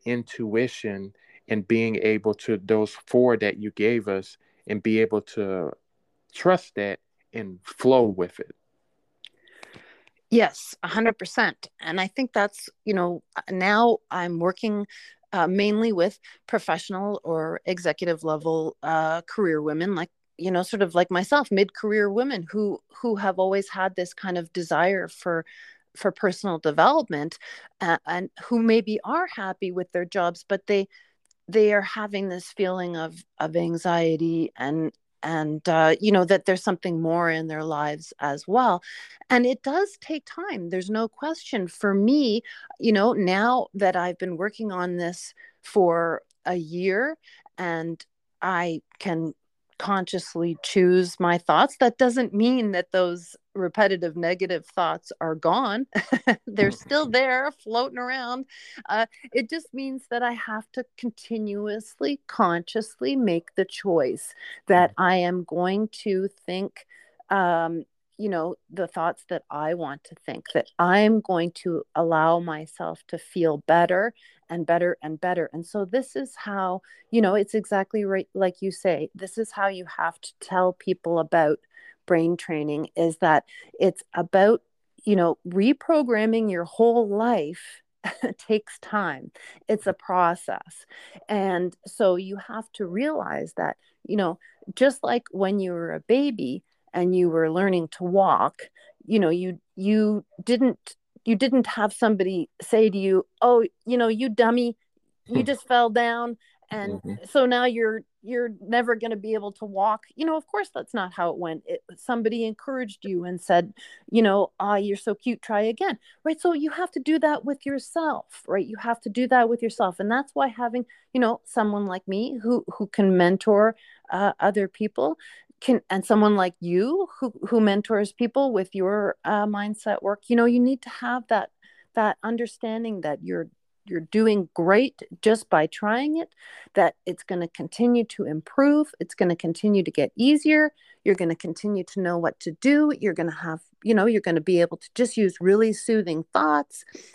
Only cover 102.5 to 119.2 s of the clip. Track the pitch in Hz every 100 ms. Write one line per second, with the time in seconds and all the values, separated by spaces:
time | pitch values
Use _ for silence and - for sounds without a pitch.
102.5 | - - 220 220 196 190 190 - _ 247
103.5 | 240 220 - 233 247 226 220 262 208 233
104.5 | 240 240 - _ _ _ _ - 254 240
105.5 | 269 - 240 233 233 233 233 240 226 _
106.5 | _ _ 214 202 196 - - - 285 247
107.5 | 247 247 233 220 220 - _ 208 247 240
108.5 | 202 196 240 233 226 226 208 214 214 208
109.5 | - 214 190 214 220 _ 240 320 320 -
110.5 | 415 381 - - 220 180 185 170 170 165
111.5 | 160 - 175 - 180 - 233 214 233 220
112.5 | 214 - 262 214 - 202 180 175 180 -
113.5 | 175 175 - - - - 226 208 196 -
114.5 | - 202 208 202 196 220 202 254 226 -
115.5 | 208 220 226 381 226 _ _ 320 311 359
116.5 | 302 302 330 359 285 294 311 311 294 277
117.5 | 269 277 269 - 330 311 - - - -
118.5 | 196 175 208 233 226 220 240